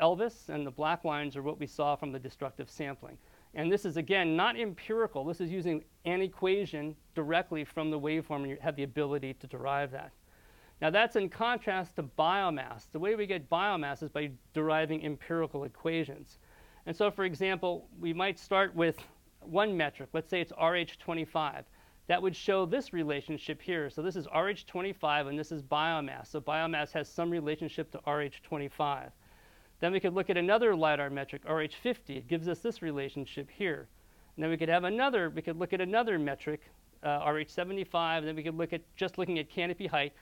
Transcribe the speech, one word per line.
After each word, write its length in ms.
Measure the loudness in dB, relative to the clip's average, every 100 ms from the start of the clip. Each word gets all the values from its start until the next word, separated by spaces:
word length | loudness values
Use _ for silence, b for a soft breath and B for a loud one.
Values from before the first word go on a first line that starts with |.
elvis, 460 | 4 4 0 -4 -8
and 180 | -4 -4
the 60 |
black 320 | -2 0 0
lines 320 | 0 0 -2 -4
are 60 |
what 180 | -4 -4
we 80 | -6
saw 260 | 0 0 0
from 160 | -2
the 60 | -6
destructive 500 | -8 -8 -8 -8 -12
sampling. 480 | -8 -8 -8 -12 -18 b b b
And 160 | -4 2
this 140 | 2
is, 140 | 2 -2
again, 380 | 2 4 4 4
not 220 | 4 2
empirical. 680 | -2 -6 -2 0 0 0 -4
This 160 | -4
is 100 | -4
using 320 | -2 0 -2 -4 _ -2
an 160 | 0
equation 720 | 0 0 2 2 0 -4 -6 -8 -10
directly 520 | -4 2 2 2 -2 -4
from 260 | -2 -2
the 80 | 0
waveform, 440 | 0 -2 -2 -4
and 60 | -4
you 80 | -4
have 160 | -4 -2
the 60 |
ability 500 | -2 -2 0 0 -4
to 140 | -8 -10
derive 440 | -6 -2 0 -2
that. 200 | -6 -12 -16 -20 b b b b b
Now, 80 | 2
that's 280 | 4 4 2
in 100 | 0
contrast 720 | 0 0 0 0 -2 -2 -6
to 60 |
biomass. 840 | -4 2 4 4 2 0 -4 -10 -10
The 60 | -4
way 160 | 0 0
we 100 | 0
get 240 | -2 0
biomass 540 | 0 2 0 -2 -4
is 60 | -6
by 220 | -4 -4 -6 -8
deriving 520 | 0 2 4 2 0 -4
empirical 600 | -6 -4 -2 -2 -4 -8
equations. 720 | -6 -2 0 -2 -6 -16 -20 B B B B B
And 100 | 0
so, 160 | 2
for 140 | 2 -2
example, 640 | 0 0 0 0 -2 -6 -8
we 140 | -4
might 260 | 0 0 -2
start 340 | 2 4 4
with 240 | 4 2 2 -6 -20 -20 -20
one 380 | -4 2 2 2
metric. 320 | 0 -2 -6
Let's 180 | -4 -2
say 120 | -2
it's 100 | -2 2
R 180 | 2 4
H 220 | 0 -6
twenty-five. 680 | -6 -4 -2 -2 -2 -4 -10 b b b b
That 140 | 2
would 140 | 2 0
show 300 | 2 4 4
this 280 | 0 -2
relationship 680 | -2 0 -2 -2 -6 -6 -8
here. 300 | -4 -2 -2
So 100 | -4
this 140 | -4 -4
is 100 | -2
R 220 | 2 2
H 160 | 0 -6
twenty-five, 600 | -6 -4 -2 2 2 2
and 100 | -2
this 140 | -4
is 100 | -6
biomass. 640 | -2 2 2 0 -2 -8 -8
So 140 | -6
biomass 500 | -2 0 0 0 -2
has 140 | -4 -4
some 220 | -2 0
relationship 600 | 0 0 -2 -4 -6 -8
to 80 | -6 -2
R 180 | 0
H 180 | 0 -6
twenty-five. 720 | -8 -6 -4 -2 0 -2 -6 -16 b b b b b b
Then 120 | 0
we 80 | 2
could 160 | 2 2
look 140 | 2
at 60 | 2
another 380 | 4 6 6 6
lidar 360 | 4 4 0
metric, 320 | -4 -6 -6 -2
R 160 | 0
H 140 | 0 -2
fifty. 420 | -2 -2 -4 -10
It 100 | -4
gives 200 | -2 0
us 120 | -2
this 220 | -2 -4
relationship 680 | -4 -4 -4 -6 -8 -8 -10
here. 380 | -4 -2 -2 -6 -20 b b b b
And 80 |
then 60 | -2
we 80 | 0
could 120 | 4
have 140 | 4
another, 460 | 4 2 2 2 0
we 140 | -2
could 160 | -4 -4
look 140 | -2
at 60 | 0
another 360 | 2 2 2 2
metric, 440 | 2 -2 -4 -6 -8 -20 _ -8
uh, 40 | -2
R 320 | 0 2 0
H 120 | -2
seventy-five, 720 | -4 -4 -4 -2 0 2 0
and 40 | -2
then 80 | -4
we 80 |
could 140 | -4 -2
look 160 | -2
at, 80 | -4 -6 -4
just 240 | -4 -2
looking 180 | -2 -2
at 100 | -2
canopy 380 | -2 -2 -2 -2
height 280 | 0 0 -4